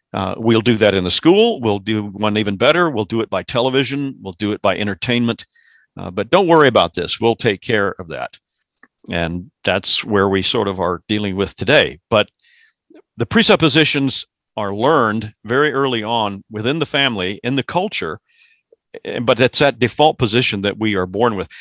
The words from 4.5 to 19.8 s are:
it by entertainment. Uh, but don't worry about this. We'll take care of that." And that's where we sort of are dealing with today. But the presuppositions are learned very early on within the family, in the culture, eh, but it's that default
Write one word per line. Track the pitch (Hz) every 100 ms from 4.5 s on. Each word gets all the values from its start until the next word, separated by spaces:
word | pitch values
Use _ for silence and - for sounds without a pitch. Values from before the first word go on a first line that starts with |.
it | 104
by | 104 90
entertainment. | 104 95 - 120 120 117 - _ _ _ _ -
Uh, | 92
but | 92 113
don't | 175 185
worry | 165 143
about | 110 85
this. | - 85 -
We'll | 113 113
take | 117 98
care | - 110 101 -
of | 87
that." | 69 62 - _ _ _ _ _ _ -
And | 92 82 87 90 _
that's | - 92 - -
where | - 104 98
we | 95
sort | 92 123 101
of | 92
are | 90 87 -
dealing | 107 104 92
with | 98 -
today. | 95 147 85 - -
But | 107 104 _ _ _ _ _ _ - _ -
the | 113
presuppositions | 226 214 196 160 135 151 147 135 - - _ _ -
are | 101 101
learned | 123 156 113 107 107 -
very | 107 123 151
early | 131 139 120
on | 107 117 107 98 -
within | 107 110 160
the | 147
family, | 147 139 110 90 101
in | 120 135
the |
culture, | 123 175 202 - 82 80 _ _ _ _ _ _ _ - -
eh, | 117
but | 120 117
it's | 127 -
that | 147
default | 113